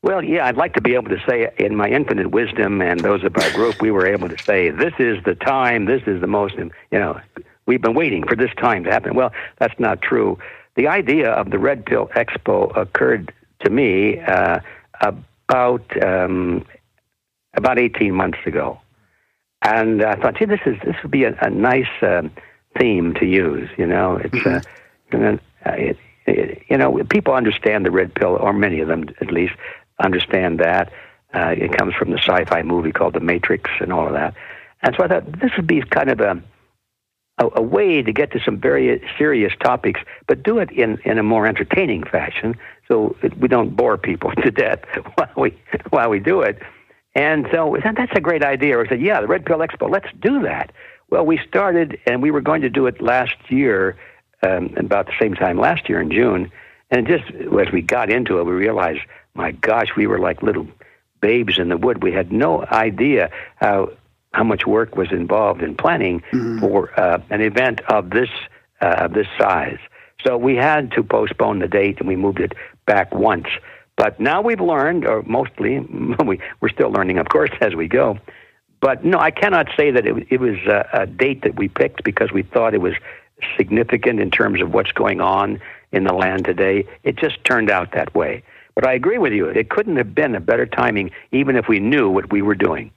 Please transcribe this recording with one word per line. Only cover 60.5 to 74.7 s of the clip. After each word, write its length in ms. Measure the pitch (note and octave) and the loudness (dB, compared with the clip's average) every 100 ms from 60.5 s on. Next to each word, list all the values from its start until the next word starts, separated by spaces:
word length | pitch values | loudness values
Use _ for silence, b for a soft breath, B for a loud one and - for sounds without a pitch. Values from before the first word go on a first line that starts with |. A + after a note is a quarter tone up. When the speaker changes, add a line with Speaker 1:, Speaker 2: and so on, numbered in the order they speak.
| G#2 - - b b b _ | -2 -4 -14 b b b _
Speaker 1:
babes 360 | G#2 A#2+ A2 F#2 | 0 2 2 0
in 120 | F2 | 0
the 80 | F2 | 0
wood. 260 | A#2+ A#2+ | 0 0
We 80 | F#2 | 0
had 220 | F2+ F2+ | -2 -2
no 320 | G#2 D3 E3 - | 0 0 0 0
idea 680 | A2 A2 G2 C3 C3 E2+ B B B | 0 0 0 2 2 0 B B B
how, 360 | G#2 G2 F#2+ - _ _ _ | 0 2 -2 -6 _ _ _
how 100 | - | -2
much 220 | A2+ G2+ - | 0 0 2
work 280 | G#2+ A2 - | 2 0 -2
was 140 | F2+ | -2
involved 480 | F#2 E2+ G2+ G#2 F2+ | -2 0 2 2 0
in 120 | D#2+ D2+ | -4 -2
planning 440 | E3 E3 G2+ E2+ - | 0 0 0 -2 -2
Speaker 2:
Mm-hmm. 260 | B2+ A#2 A2+ | -4 -2 -2
Speaker 1:
for, 400 | G#2 G2+ F2 - | 0 0 0 0
uh, 200 | F#2 E2+ E2+ | 2 0 -2
an 100 | G#2 | -2
event 380 | A2 G2+ C3 A2+ - | 0 2 0 -2 0
of 220 | G#2+ F2+ | 0 2
this, 200 | C#3+ B2 - - b b _ | 0 0 -4 -14 b b _
uh, 260 | F2+ E2+ E2+ | 0 0 0
this 200 | F#2+ G2+ - | 0 -2 0
size. 380 | G#2 F2+ C#2 C#2 - B B B C3 | 2 2 -2 -8 -16 B B B 0
So 120 | B2 | 2
we 180 | B2 B2+ | 2 2
had 340 | C#3 D3+ C3 | 4 2 0
to 100 | A2+ | -2
postpone 560 | G#2 G#2+ G#2+ - A2+ G2+ | 0 0 0 0 0 0
the 80 | F#2+ | 0
date, 300 | G2+ G2+ G2 | 2 0 0
and 80 | F2 | -4
we 60 | F#2+ | 0
moved 220 | G2 F#2 | 0 0
it 120 | F2+ - B B - | -4 -4 B B 0
back 280 | G#2 F#2 - | 2 2 2
once. 320 | G#2 F#2 - - B B B - | 2 2 -2 -10 B B B 0
But 220 | A2 G#2 | 0 2
now 220 | A#2+ E3+ | 0 2
we've 180 | G#3+ A3+ | 0 0
learned, 440 | F3+ | 0